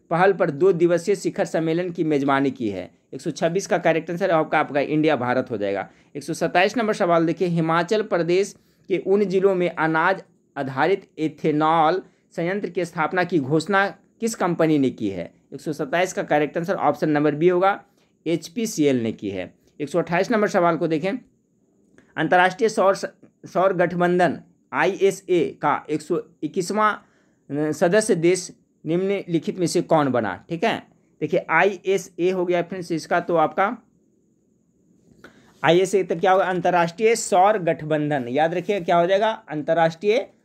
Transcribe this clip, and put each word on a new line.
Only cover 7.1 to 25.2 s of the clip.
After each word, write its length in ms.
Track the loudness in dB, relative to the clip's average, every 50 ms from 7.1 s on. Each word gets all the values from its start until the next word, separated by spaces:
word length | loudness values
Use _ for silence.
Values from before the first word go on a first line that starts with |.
| 2 2 2
देखिए, 220 | 0 0 -2 -2
हिमाचल 540 | -2 0 0 0 2 0 0 0 0 0 -2
प्रदेश 540 | -2 -2 -2 -2 0 0 0 0 0 -2 -6 _ _ _ _ _ _
के 100 | -4 -4
उन 280 | -2 0 2 2 2 2
जिलों 300 | 2 2 2 2 2 2
में 140 | 2 -2 -2
अनाज 540 | -2 -2 -2 0 0 2 2 0 0 -2 -6 _ _ _ _ _ -10
आधारित 500 | -8 -8 -6 -2 0 0 0 0 -2 -4 _ -8 -4
एथेनॉल 840 | -4 -4 -4 -2 -2 -2 0 2 2 2 4 4 4 2 2 0 -4 -10 _ _ _ _ -8
संयंत्र 340 | -6 -4 -4 -4 -4 -6 -6
की 160 | -6 -6 -6
स्थापना 380 | -6 -4 -4 -4 -2 0 -2 -2
की 160 | 0 0 -2
घोषणा 480 | 0 0 0 -2 0 0 0 0 0 0 -4 -10 _ _ _ -6
किस 160 | -6 -4 -2
कंपनी 420 | -2 -2 0 0 2 2 4 4
ने 120 | 4 2 0
की 200 | 0 -2 -6 -6
है? 300 | -6 -6 -10 -12 _ _ _ -18 -16
एक 80 | -12
सौ 120 | -8 -8 -6
सत्ताईस 400 | -6 -6 -2 -2 -2 -2 -2 -4
का 100 | -6 -2
करेक्ट 340 | 0 0 0 0 0 -4
आंसर 160 | -4 -4 -4 -2
ऑप्शन 360 | 0 0 0 0 0 0 0
नंबर 260 | 0 2 2 0 0
बी 120 | 2 2
होगा, 360 | 2 4 4 2 2 0 -2 -8 _ _ _ _ _ _ _ -6
एचपीसीएल 760 | -4 -4 -4 -6 -8 -8 -6 -6 -4 -2 0 2 2 2 2 0
ने 80 | -2
की 180 | -4 -6 -8 -8
है। 240 | -6 -8 -8 -10 -12 _ _ _ _ -10
एक 80 | -8 -4
सौ 100 | -2 -4
अट्ठाईस 320 | -2 0 0 0 0 0
नंबर 160 | 0 0 0
सवाल 300 | 0 0 2 2 2 0
को 100 | 0 -2
देखें, 260 | -2 -2 -2 -2 -4 -6 -6 -10 _ _ _ _ _ _ _ _ _ _ _ _ _ _ _ _ _ -6
अंतर्राष्ट्रीय 520 | -4 0 2 4 4 4 4 2 0 -2 0
सौर 260 | 2 2 2 2 2
स-, 100 | 0 -4 -10 -12 _ -20 -20 _ _ -12
सौर 280 | -6 0 2 2 2 2
गठबंधन 680 | 2 0 0 0 0 0 2 2 2 2 2 0 -4 -10 _ _ _ _ -6 -2
आईएसए 840 | 0 0 0 0 2 0 0 0 -2